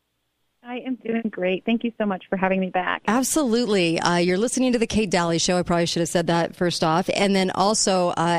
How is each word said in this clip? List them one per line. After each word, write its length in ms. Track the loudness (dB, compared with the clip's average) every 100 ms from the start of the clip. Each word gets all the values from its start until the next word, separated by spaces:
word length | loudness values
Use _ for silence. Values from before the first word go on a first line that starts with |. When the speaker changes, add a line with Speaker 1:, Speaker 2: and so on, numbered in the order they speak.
| _ _ _ _ _ _
Speaker 1:
I 140 | -12 -10 -8
am 80 | -8
doing 200 | -4 -4 -4
great. 380 | -2 -2 -2 0
Thank 180 | 0
you 80 | -2 -2
so 80 | -4
much 200 | -4 -4
for 80 | -2
having 220 | 0 0
me 100 | 0
back. 320 | -2 -2 -2 0
Speaker 2:
Absolutely. 920 | 0 2 0 2 2 2 2 2 2
Uh, 180 | 2 2
you're 200 | 2 2
listening 340 | 0 0 0
to 60 | 0
The 60 | 0
Kate 240 | 0 0
Dalley 300 | 0 0 0
Show. 180 | 0 0
I 60 |
probably 240 | 0 0 0
should 140 | -2
have 60 | -2
said 200 | -2 0
that 280 | 0 -2 -2
first 280 | -2 0
off. 260 | 0 0 0 0
And 200 | 2 2
then 140 | 0
also, 600 | 0 0 2 0 0 0
uh, 40 | 0 0